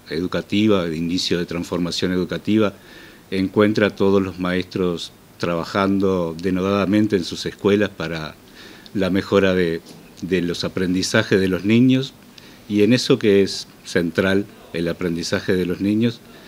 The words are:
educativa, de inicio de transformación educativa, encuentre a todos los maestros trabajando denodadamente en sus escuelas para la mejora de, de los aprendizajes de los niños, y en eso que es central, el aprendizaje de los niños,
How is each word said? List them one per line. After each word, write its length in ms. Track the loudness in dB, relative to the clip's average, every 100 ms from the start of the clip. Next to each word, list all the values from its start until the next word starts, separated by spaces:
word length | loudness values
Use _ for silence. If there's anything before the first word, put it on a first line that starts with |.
| -10
educativa, 720 | -6 -4 -4 -2 2 4 2 0
de 100 | -4
inicio 440 | -2 -2 -2 -2
de 60 | -2
transformación 680 | -6 -6 -4 -4 -2 -2
educativa, 600 | -2 -2 -4 0 2 2 -2 -16 -20 -20 -20 -8
encuentre 560 | -4 0 2 2 4 0
a 80 | 2
todos 260 | 2 2
los 180 | 0 -4
maestros 720 | -4 -4 -4 -4 -4 -4 -10 -18 -20 -8
trabajando 960 | -4 -4 -2 0 0 2 0 0 -4 -6
denodadamente 760 | -4 -2 0 0 2 2 2 0
en 80 |
sus 240 | -2 -8 -10
escuelas 420 | -2 2 2 0
para 460 | -4 -8 -8 -10 -14 -20 -20 -20 -20 -8
la 160 | -2 0
mejora 460 | 0 2 2 4 2
de, 260 | 0 -2 -10 -20 -20 -14
de 220 | -4 -2
los 200 | -2 -4
aprendizajes 800 | -6 -4 -2 -2 0 0 2 2
de 60 | 2
los 180 | 0 2
niños, 480 | 4 4 2 -2 -12 -20 -20 -20 -18 -2
y 140 | 2
en 100 | 4
eso 240 | 4 2 2
que 240 | 4 4
es 260 | 4 -2 -14 -18
central, 600 | -4 -2 0 0 2 0 -2 -10 -10
el 140 | -4 -4
aprendizaje 640 | -4 -4 -4 -4 -4 0
de 120 | 0 -2
los 160 | -2
niños, 400 | 0 0 0 -2 -14 -20